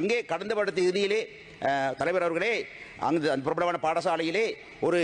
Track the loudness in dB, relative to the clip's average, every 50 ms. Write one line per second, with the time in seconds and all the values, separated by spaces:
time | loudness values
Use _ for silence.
0 | 0 0 0 0 0 -2 -4 -4 -4 -2 0 0 0 0 0 2 2 2 2 2
1 | 2 2 0 0 -2 -4 -10 -18 -20 -20 -10 -2 0 0 2 2 0 0 0 0
2 | 0 0 2 2 0 0 0 0 0 0 0 -2 -2 -6 -12 -18 -18 -18 -8 -4
3 | 0 0 2 2 2 2 2 2 0 0 0 0 0 0 0 0 0 0 0 0
4 | 2 2 0 0 0 0 0 0 0 0 -2 -6 -12 -18 -6 -2 0 2 4 4